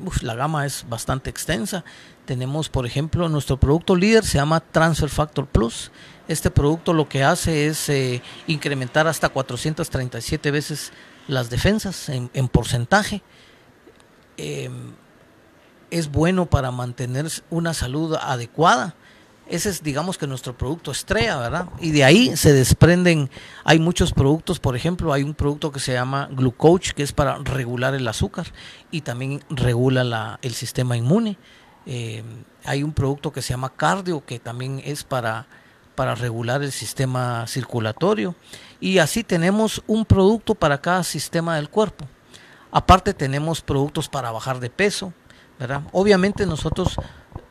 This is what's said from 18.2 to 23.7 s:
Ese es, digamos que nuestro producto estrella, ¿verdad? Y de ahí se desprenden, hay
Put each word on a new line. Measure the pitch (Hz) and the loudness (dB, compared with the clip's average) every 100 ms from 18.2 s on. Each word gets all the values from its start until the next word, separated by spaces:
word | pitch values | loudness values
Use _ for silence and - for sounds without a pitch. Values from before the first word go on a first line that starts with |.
| - 127 117 - 170 240 214 - - - _ _ - | -2 -4 -4 2 4 4 0 -8 -20 -20 _ _ -8
Ese | 170 202 | -4 -4
es, | 175 | -4
digamos | 151 135 175 175 | -4 -4 -4 -4
que | 147 | -6
nuestro | 131 - 123 | -6 -8 -6
producto | 127 170 - | -6 -6 -6
estrella, | 127 - 202 226 156 | -8 -2 -2 0 -2
¿verdad? | 120 151 175 - | -4 -4 -6 -6
Y | 170 | 0
de | 151 131 | 6 8
ahí | 185 254 180 | 8 6 4
se | 160 | 6
desprenden, | 139 127 - 156 175 180 160 135 - - - | 6 6 6 8 8 6 4 0 -6 -20 -6
hay | - | 4